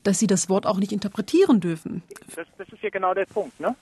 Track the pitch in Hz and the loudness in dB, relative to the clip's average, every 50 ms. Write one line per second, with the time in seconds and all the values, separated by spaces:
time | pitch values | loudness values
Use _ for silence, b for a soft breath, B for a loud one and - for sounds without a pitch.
0 | - 202 185 - 220 190 196 185 - - 190 202 - - 190 196 202 - 208 190 | 0 0 2 2 2 2 2 0 2 0 0 0 2 0 0 0 -2 -2 -4 -6
1 | - 196 - 220 - - - 349 392 330 254 190 175 170 160 160 - - - 175 | -6 -6 -6 -6 -4 2 4 4 6 6 6 4 4 0 -4 -6 -8 -10 -10 -10
2 | - _ - - - - - 160 170 - _ - 190 - 226 - 220 196 - 190 | -12 _ -20 -20 -20 -16 -14 -14 -14 -14 _ -18 -18 -18 -12 -8 -8 -6 -4 -2
3 | 190 185 185 196 185 - - 214 180 - - - 156 208 254 - | -2 0 0 0 -2 -2 -4 -6 -6 -6 -10 -6 -6 -6 -6 -6